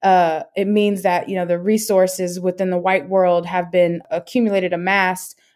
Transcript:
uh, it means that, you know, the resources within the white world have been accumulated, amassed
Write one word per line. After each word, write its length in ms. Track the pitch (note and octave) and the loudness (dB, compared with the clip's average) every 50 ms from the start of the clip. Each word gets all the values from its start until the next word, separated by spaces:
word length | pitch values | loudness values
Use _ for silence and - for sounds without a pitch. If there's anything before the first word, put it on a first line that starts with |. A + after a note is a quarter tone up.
uh, 420 | - G3 F#3 F#3 F3 E3 D#3+ D#3+ - - - | 2 4 4 6 4 2 0 -2 -6 -8 -6
it 120 | G3 G3 | -4 -2
means 360 | G3 G#3 G#3 G#3 G#3 G3+ F#3+ F#3+ | 0 2 2 2 0 0 0 0
that, 260 | F#3+ F3+ E3+ - - | 0 0 0 -2 -4
you 60 | F#3+ | -4
know, 100 | F#3 F3 | -4 -2
the 140 | E3+ F3 F3 | -2 -2 -2
resources 800 | F3+ G#3 A3 G#3+ G#3+ - G3+ F#3+ F#3 F#3 F#3 - F#3 F3 F3 F3+ | 0 0 0 0 0 2 2 2 2 2 0 -2 -6 -6 -4 -4
within 300 | F3+ F#3 F3+ F3+ G3 F#3 | -4 -4 -2 -2 -2 -2
the 80 | F3+ | -2
white 300 | F3 F3 F#3+ F#3+ F#3+ F#3 | -2 0 0 0 0 -2
world 380 | F#3 F#3+ F#3+ F#3 F3+ F3 F3 E3+ | 0 0 2 2 4 2 0 -2
have 260 | F3 F#3 F3+ F3 E3+ | -2 -4 -4 -4 0
been 300 | F3+ F3+ F3 E3+ E3+ E3+ - - | 2 2 2 2 0 -4 -6 -6
accumulated, 640 | D#3+ F3 F3 - - B3+ A#3 G#3+ G3+ G3 F3+ F3 F3 | -8 -8 -6 -4 -2 0 0 0 0 0 -2 -2 -4
amassed 640 | E3+ F3 F#3 G3 G3+ F#3 F#3 F#3 F3+ - - - _ _ _ _ | -4 -2 0 0 2 2 0 -2 -4 -8 -16 -18 _ _ _ _